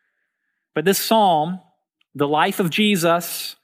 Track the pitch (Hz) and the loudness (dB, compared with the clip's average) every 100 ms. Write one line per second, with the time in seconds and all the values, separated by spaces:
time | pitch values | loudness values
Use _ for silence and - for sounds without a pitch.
0 | _ _ _ _ _ _ _ - 160 190 | _ _ _ _ _ _ _ -4 0 0
1 | - 226 202 160 160 185 _ _ _ _ | 2 2 4 2 -2 -6 _ _ _ _
2 | _ 131 143 151 185 196 180 175 214 196 | _ -4 -2 0 0 0 -2 0 2 2
3 | 165 170 - - - - | 2 0 -2 -10 -12 -14